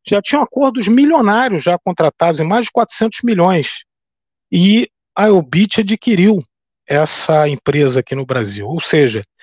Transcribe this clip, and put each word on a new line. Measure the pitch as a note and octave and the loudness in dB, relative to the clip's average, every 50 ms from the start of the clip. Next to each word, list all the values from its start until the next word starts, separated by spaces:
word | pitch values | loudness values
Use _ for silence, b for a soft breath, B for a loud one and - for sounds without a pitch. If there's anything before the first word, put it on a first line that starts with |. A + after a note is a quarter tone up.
| _ | _
já | - - G3+ | -2 -2 -2
tinham | G3 - - D4 | -2 0 -2 -2
acordos | C#4 - - - C#4+ C4+ A3+ B3+ G#3 F#3+ | -2 -2 -2 -2 -2 -2 -2 -2 -2 2
milionários | A3+ B3+ C#4+ D4 E4 D#4 A#3+ G3+ G#3 A3+ B3+ C4 G3+ D#3+ | 2 4 4 4 2 2 2 2 2 0 0 -2 -2 -2
já | - F3 F3 E3+ | -2 -2 -2 -2
contratados | - G3 F3 - D#3+ D3+ - _ E3 E3+ E3 D3 | -4 -6 -4 0 -2 -2 0 _ -2 -2 0 -2
em | D#3+ | -2
mais | D#3+ G3 A#3+ A#3 | -2 0 -2 -2
de | - | -2
quatrocentos | - - A#3 - - - A3 A3+ - - - | -2 -2 -2 -2 -2 -4 -4 -4 -4 -4 -4
milhões. | A#3+ A3+ F3+ E3+ F#3 F#3 E3+ C3+ - - - - _ _ _ _ _ _ _ _ _ _ _ _ _ | -2 0 2 2 2 2 0 -2 -4 -8 -14 -18 _ _ _ _ _ _ _ _ _ _ _ _ _
E | - F3+ F3 G3 G#3 A3+ B3 - _ _ _ _ _ | 0 2 4 4 4 2 0 -2 _ _ _ _ _
a | - G3+ G#3+ | -2 2 4
Elbit | G#3 F#3 D#3 B2 - E3+ G#3 G3+ - - | 4 2 2 0 0 0 0 2 0 -2
adquiriu | A3 F#3+ A3 - - B3 A3+ F3+ F3+ G#3 A3 F#3 - - _ _ _ _ _ _ _ - | -2 -2 -2 -2 0 -2 2 4 4 4 2 2 -2 -8 _ _ _ _ _ _ _ -4
essa | C#3+ C#3+ D#3 D3 - - - - D#3+ D3+ D3+ D3 | 0 0 0 0 -2 -4 -2 0 0 2 2 0
empresa | C#3+ B2+ - - C#3 D3 D3 C3+ B2 C3 | -2 -4 -4 -4 0 0 0 0 0 -2
aqui | A#2+ - - | -4 -4 -6
no | C3+ C3+ | -8 -6
Brasil. | B2+ C3 B2+ A2+ G2+ G2 G2+ G2+ A2 | -6 -4 -4 -4 -6 -8 -10 -10 -8
Ou | D3+ E3+ | -8 -8
seja, | - - - D#3 C#3+ B2+ G#2+ A2 G2+ - _ b | -4 -2 2 2 2 2 0 -4 -10 -12 _ b